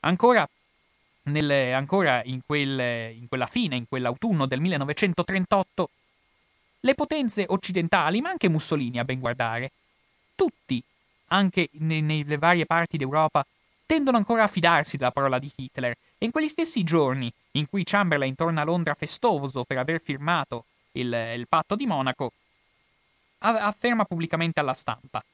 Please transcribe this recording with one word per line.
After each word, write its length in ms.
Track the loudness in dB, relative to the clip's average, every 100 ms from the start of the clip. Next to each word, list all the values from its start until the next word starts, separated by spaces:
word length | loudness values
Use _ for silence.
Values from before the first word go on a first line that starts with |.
Ancora 460 | 0 4 4 4 2 _ _ _ _ _ _ _ -4
nel, 240 | -2 2 2 2
ancora 480 | 0 0 2 2 2
in 160 | -2 -8 -4
quel, 320 | -2 0 0 -2 -4 -6
in 160 | -12 -8
quella 200 | -4 -2
fine, 280 | 0 -2
in 140 | -2 -4
quell'autunno 580 | -2 -2 -2 0 0 2
del 140 | 0
millenovecentotrentotto, 1300 | 0 0 -2 0 0 0 -2 -2 2 0 0 -4 -6 _ _ _ _ _ _ _ _ _
le 140 | -2
potenze 500 | 0 -2 -2 -2 -2 -2
occidentali, 720 | -2 -2 -2 0 2 2 0
ma 100 | -2
anche 180 | 0 0
Mussolini 520 | 0 0 -2 -2 -4
a 40 |
ben 140 | -4 -2
guardare, 540 | -4 -2 -2 -2 -6 _ _ _ _ _ _ 0
tutti, 440 | 0 0 _ -4 -4 _ _ _ _
anche 400 | 2 2 2 -2
ne-, 280 | -2 -2 0
nelle 380 | 0 -2 -2 0
varie 260 | 4 4
parti 320 | 2 0 0 -2
d'Europa, 480 | 0 2 2 2 -2 _ _ _
tendono 340 | _ 2 4 2
ancora 260 | 2 2
a 40 | 2
fidarsi 480 | 4 4 4 2 0
della 140 | 0
parola 300 | 2 0 0
di 100 | -4 -10
Hitler, 400 | -10 -4 -4 -4 _ _
e 80 |
in 60 | -2
quegli 180 | 0 -2
stessi 360 | -2 -2 0
giorni 480 | 2 4 4 2 -4 -8 _
in 160 | -4 -2
cui 140 | -2
Chamberlain 540 | 0 2 2 2 0 0
torna 240 | -2 0
a 40 |
Londra 300 | 0 0 0
festoso 680 | -4 -6 -2 0 0 -2 -6
per 140 | -4 -2
aver 220 | -2 -4
firmato 680 | -4 -6 -2 -2 -2 -10 -12 _ _
il, 200 | -6 -4
il 360 | -2 -4 -6 0
patto 260 | -2 0
di 120 | -4 -2
Monaco, 460 | -2 -2 -4 -8 _ _ _ _ _ _ _ _ _ _ _
a-, 280 | 0 0 0
afferma 380 | -2 0 0
pubblicamente 560 | 0 -2 -2 0 0 0
alla 140 | -2
stampa 500 | -2 -6 -8 -8 -10 -12